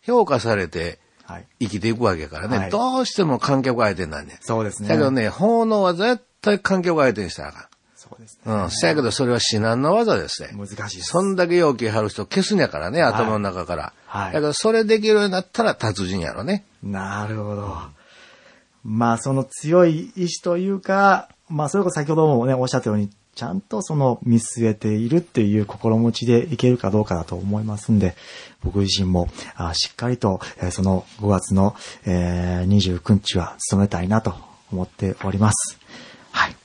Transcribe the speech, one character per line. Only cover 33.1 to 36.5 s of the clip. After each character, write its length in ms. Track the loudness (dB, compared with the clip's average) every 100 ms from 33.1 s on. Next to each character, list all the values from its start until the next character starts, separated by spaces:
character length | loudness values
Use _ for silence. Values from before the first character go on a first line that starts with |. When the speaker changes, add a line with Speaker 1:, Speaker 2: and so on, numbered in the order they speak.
| 2
Speaker 2:
日 220 | 2 -2
は 200 | -4 -8 -2
努 60 | 2
め 140 | 2
た 120 | 0
い 60 | 0
な 140 | 0
と 140 | 0 -8 -18 -20 _
思 120 | -8
っ 40 | -8
て 300 | -4 -6 -4 -4
お 40 |
り 80 | 2
ま 140 | 2
す。 260 | 2 -6 -12 _ -20 -20 -20 -10
は 160 | -4
い。 80 | -4